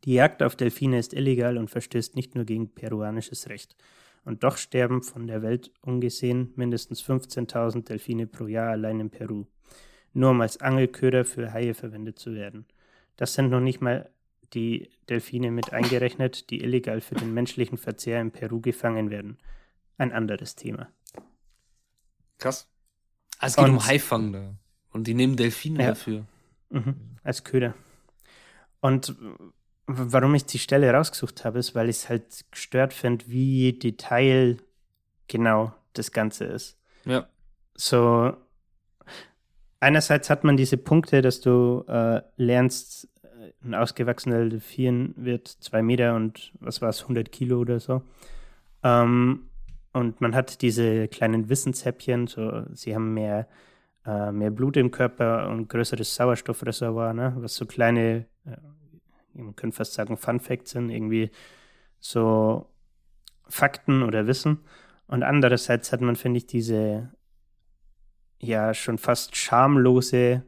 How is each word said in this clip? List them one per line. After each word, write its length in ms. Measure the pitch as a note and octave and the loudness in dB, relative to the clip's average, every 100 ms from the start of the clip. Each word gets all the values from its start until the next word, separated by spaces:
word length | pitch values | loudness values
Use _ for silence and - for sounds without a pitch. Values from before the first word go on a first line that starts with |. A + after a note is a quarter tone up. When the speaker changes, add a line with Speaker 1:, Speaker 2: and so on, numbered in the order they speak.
| - | 2
Speaker 1:
Die 80 | |
Jagd 280 | B2+ D3+ - | 4 4 4
auf 120 | C3 - | -2 0
Delfine 420 | A#2+ - C3+ B2 | -4 -2 -2 -2
ist 160 | A#2 | -2
illegal 440 | C3+ C3+ B2 A#2+ B2 | -2 0 0 0 -2
und 120 | A2 | -6
verstößt 460 | - - A#2+ A2+ C3 | -8 -6 -6 -4 -8
nicht 180 | B2+ B2+ | -8 -6
nur 100 | A2+ | -6
gegen 280 | A2+ A2 | -4 -6
peruanisches 760 | - A2+ A2 G#2+ A2+ A2+ - - | -10 -8 -6 -6 -8 -10 -14 -14
Recht. 260 | G2+ - _ _ _ _ _ - | -16 -20 _ _ _ _ _ -12
Und 180 | A2 | -2
doch 140 | C3 - | -2 -2
sterben 440 | - C3 B2 B2+ | -6 0 0 0
von 240 | B2+ - A#2 | -4 -12 -8
der 140 | A2 | -6
Welt 300 | A2 B2 B2 _ | -4 -4 -6 _
ungesehen 720 | - B2 B2 - B2 B2 B2 C3 | -6 -4 -4 -4 -2 -2 -4 -6
mindestens 460 | B2 A#2 - A2+ | -4 -4 -6 -14
fünfzehntausend 880 | - C3 B2+ - A#2 B2 A#2 A#2 A2+ | -4 -4 -4 -8 -6 -2 -2 -4 -8
Delfine 380 | G#2+ - A#2 A2+ | -12 -6 -6 -6
pro 200 | - A2 | -8 -8
Jahr 220 | A2 A#2 | -4 -4
allein 280 | A2 A2 A2 | -4 -4 -6
in 100 | G#2+ | -6
Peru, 360 | - G#2+ G#2 G2+ _ _ - - _ _ | -10 -10 -10 -10 _ _ -20 -20 _ _
nur 180 | - C3 | 0 4
um 100 | B2 | 4
als 180 | A2+ - | 2 -2
Angelköder 640 | C3 C3 B2+ - C3 B2+ B2 | -2 0 0 0 0 2 0
für 260 | - A#2 | -6 -8
Haie 200 | A2+ A#2+ | -6 -6
verwendet 460 | A2+ A#2 G#2+ A2 G#2+ | -6 -10 -12 -14 -14
zu 140 | - | -12
werden. 320 | A2 G2+ G#2+ G#2+ _ _ _ _ _ | -12 -12 -16 -20 _ _ _ _ _
Das 160 | A#2+ | -6
sind 160 | - C3+ | 0 2
noch 100 | B2+ | 4
nicht 200 | C3 B2+ | 2 0
mal 280 | B2+ B2 - _ _ _ _ | -2 -2 -4 _ _ _ _
die 360 | A#2 A2+ A#2 - _ - | -6 -4 -4 -8 _ -6
Delfine 420 | A#2+ - B2 A#2+ | -6 -4 -4 -4
mit 220 | A#2 - | -4 -4
eingerechnet, 760 | A#2 A#2+ B2 B2 - C3 - - | -2 0 0 0 -2 -4 -4 -10
die 120 | A#2+ | -8
illegal 380 | B2 B2 B2 A2 | -2 -2 -2 -6
für 140 | - - | -6 -6
den 180 | A2+ | -4
menschlichen 440 | A2+ B2 - A#2+ B2 | -4 -4 -2 -4 -4
Verzehr 440 | - A2 - A#2 | -10 -8 -6 -4
in 100 | A2+ | -4
Peru 300 | - A2 A2+ | -6 -8 -4
gefangen 480 | A#2+ A#2 A#2 A2+ G#2+ | -4 -2 -2 -2 -4
werden. 280 | G#2 G#2 A#2+ - - _ _ _ _ | -6 -12 -16 -18 -20 _ _ _ _
Ein 140 | B2 | -4
anderes 420 | A2+ A2 G2+ - - | -2 -4 -4 -8 -14
Thema. 320 | A#2+ G#2+ - _ - - _ _ _ _ _ _ _ _ _ _ _ _ | -12 -12 -14 _ -20 -20 _ _ _ _ _ _ _ _ _ _ _ _
Speaker 2:
Krass. 320 | B2+ C3+ - _ _ _ _ _ _ - | -6 -6 -12 _ _ _ _ _ _ -6
Ah, 80 | C#3 | -2
es 80 | C#3 | 6
geht 100 | C3+ | 6
um 80 | B2+ | 6
Speaker 1:
Und 120 | A2+ | 4
Speaker 2:
Haifang 460 | C#3+ - A#2 G#2+ | 2 2 -2 -2
da. 220 | G2 G2 G2 _ _ _ | -6 -12 -16 _ _ _
Und 160 | A2+ A2 | -8 -2
die 60 | |
nehmen 220 | A#2 B2+ C3 | 2 2 4
Delfine 460 | A#2 A2+ D#3 D#3 | 0 0 -6 0
Speaker 1:
Ja. 60 | B2+ | 0
Speaker 2:
dafür. 360 | - - G#2+ G#2+ _ _ _ _ | 0 -4 -8 -8 _ _ _ _
Speaker 1:
Mhm. 260 | C#3 A#2 C3+ A2+ - | -4 -4 -6 -10 -12
Als 200 | - B2+ | -8 -8
Köder. 300 | - C3 A#2+ A#2 _ _ _ _ _ _ _ _ _ _ | -2 0 0 -6 _ _ _ _ _ _ _ _ _ _
Und 280 | C3+ C3 C3 - | 2 2 0 -12
w-, 40 | A2+ - F2 _ _ _ - | -16 -18 -20 _ _ _ -10
warum 480 | C3 B2+ C3 C3 D3 | -6 2 4 6 4
ich 100 | C3+ | 2
die 140 | A#2+ | -8
Stelle 320 | - C#3 C3+ | 2 4 6
rausgesucht 540 | B2+ D#3 - - - A#2+ | 6 2 -4 -10 -6 -6
habe, 140 | A2+ | -4
ist, 160 | B2 B2 | -4 0
weil 140 | A#2 | 0
ich's 200 | A2 - | -2 -4
halt 360 | A#2+ - - - | -6 -6 -20 -20
gestört 420 | - - B2+ C3 | -16 -4 0 0
find, 360 | - B2 A#2+ A#2+ | 0 -2 -2 -4
wie 440 | B2 C3+ C3 B2+ | -2 2 4 2
detailgenau 2000 | B2 A#2+ G#2+ - B2 C3+ C3 B2+ A#2 _ _ _ _ _ _ _ A#2 A2+ A2 A2+ - _ | 2 -4 -6 -2 4 6 6 4 2 _ _ _ _ _ _ _ 0 4 4 0 -6 _
das 180 | - A#2 | -10 -6
Ganze 340 | - G#2+ - G#2+ | -2 -4 -4 -8
ist. 320 | - - _ _ _ - | -8 -12 _ _ _ -4
Speaker 2:
Ja. 220 | B2+ - _ _ _ _ - | -4 -4 _ _ _ _ -8
Speaker 1:
So, 600 | - B2 A#2+ A#2 A#2+ - _ _ _ _ _ _ - - - _ _ _ - _ | 2 4 6 6 2 -2 _ _ _ _ _ _ -20 -20 -20 _ _ _ -20 _
einerseits 500 | C3+ D#3 D3+ D3+ - | 4 4 4 2 4
hat 140 | D3 | 2
man 140 | D3+ C#3 | 6 4
diese 200 | C3 C3 | 4 0
Punkte, 440 | - D#3 D#3 C#3 | 4 4 6 4
dass 200 | C3 - | 4 2
du, 420 | C3 B2 A#2+ B2 - | 4 4 4 0 -2
äh, 340 | A#2+ A#2 A2+ - _ | 0 2 0 -4 _
lernst, 720 | A#2+ B2 B2+ - - - - _ | 2 4 4 0 -12 -20 -20 _
äh, 280 | _ A#2+ G#2 _ | _ -20 -20 _
ein 100 | A#2+ G#2+ | -8 -2
ausgewachsener 720 | A#2 - A#2+ A#2+ - A#2 A#2 | -2 -2 -2 -2 0 0 0
Delfin 640 | A2+ - - B2+ B2 B2+ - | -2 -10 -2 0 0 -2 -6
wird 300 | B2 A#2+ - | -6 -6 -8
zwei 340 | - - A2 | -20 -4 0
Meter 340 | A2+ B2 A#2+ A#2 | 2 2 2 2
und 360 | A2 - - - | -2 -6 -20 -14
was 220 | A#2 - | -12 -4
war's, 260 | A#2 A2 - | -4 -4 -4
hundert 240 | A#2+ A2 | -4 -4
Kilo 280 | - B2 B2 | -6 -2 -2
oder 200 | A#2+ A#2+ | 0 -2
so. 220 | - B2+ - - - - - - _ - | -2 -4 -4 -20 -16 -16 -16 -20 _ -2
Ähm, 640 | B2+ A#2+ A#2+ A#2+ B2 C3+ - - - - - | 4 6 6 4 4 0 -6 -16 -16 -16 -8
und 280 | C3 A#2+ A2+ | -2 -2 0
man 140 | A#2+ A#2+ | 0 0
hat 260 | B2+ - | -2 0
diese 460 | B2 A2+ A#2 A2 G#2+ | 0 2 2 2 -2
kleinen 420 | - A2+ A2+ A2 | 0 0 2 0
Wissenshäppchen, 800 | C3+ - B2 - B2 - B2 A#2+ | 0 -2 -4 -4 -6 -2 -2 -2
so, 360 | - A2 A2 A2 | -4 -6 -6 -10
sie 200 | B2 - | -12 -6
haben 200 | A2 A2 | -4 -2
mehr, 340 | A2 G#2+ G#2 A#2 _ _ _ _ _ - | -2 -2 -4 -6 _ _ _ _ _ -6
äh, 260 | G#2 G#2 | -4 -2
mehr 200 | G2+ G#2+ | -2 -2
Blut 260 | G#2+ C3 C#3+ | 0 0 2
im 140 | B2 | 2
Körper 580 | - B2 - A#2 A#2 F#2+ | 2 -2 0 0 0 -2
und 180 | A2+ A2+ | -6 -4
größeres 440 | A#2 A#2 A2+ A2 - | -2 -2 -4 -6 0
Sauerstoffreservoir, 960 | B2 A#2 - A#2 B2 A2+ A#2 A2+ A2+ | 0 0 -2 -6 -6 -4 -4 -2 -4
ne? 200 | A2+ B2+ B2+ | -2 -4 -4
Was 180 | A#2 - | -8 -10
so 100 | A2+ | -10
kleine, 600 | - A#2 A#2 A2+ A2+ A#2 _ - | 0 2 4 2 0 -6 _ -20
äh, 100 | A#2+ D3+ D3+ D3 D#3+ _ _ _ | -20 -20 _ _ -20 _ _ _
man 220 | - A2+ G2+ | -18 -16 -8
könnte 200 | A#2 - | -8 -6
fast 160 | A2 | -8
sagen, 240 | - G#2 G#2 | -6 -6 -4
Fun 220 | - B2 | -2 -4
Facts 320 | - B2 - | -2 -8 -6
sind, 180 | B2+ A#2+ | -6 -6
irgendwie 420 | A2+ G#2+ A2+ A2 - - _ _ _ _ _ | -4 -2 0 -2 -6 -20 _ _ _ _ _
so 720 | - A#2 A2+ A2 A2 A2 - _ _ _ _ _ - _ _ | -4 2 4 4 4 0 -4 _ _ _ _ _ -20 _ _
Fakten 560 | - C#3+ - - C3+ | 0 0 0 0 2
oder 240 | A#2+ A2 G#2+ | 4 2 2
Wissen. 320 | C3 D#3 D3+ _ - _ _ _ | 2 2 0 _ -20 _ _ _
Und 160 | B2+ | -2
andererseits 680 | C3 C#3+ C3 A#2+ - A#2+ - | 2 6 6 4 2 0 0
hat 100 | A#2+ | -2
man, 140 | B2 A#2+ | 0 0
finde 220 | B2+ B2 | 0 -2
ich, 80 | - | -2
diese, 640 | A#2+ A2+ A2 G#2+ G#2 B2 _ _ _ _ _ _ _ _ _ - _ _ _ | -4 0 0 0 -2 -6 _ _ _ _ _ _ _ _ _ -20 _ _ _
ja, 340 | A#2+ A2 A2 A2 | -4 0 0 -2
schon 240 | - A2+ | -2 -2
fast 360 | - A#2+ - - | 0 0 -2 -6
schamlose 1080 | - A#2+ C3+ C#3+ B2+ B2+ B2 B2 B2 B2 | 2 6 6 8 8 6 4 4 4 2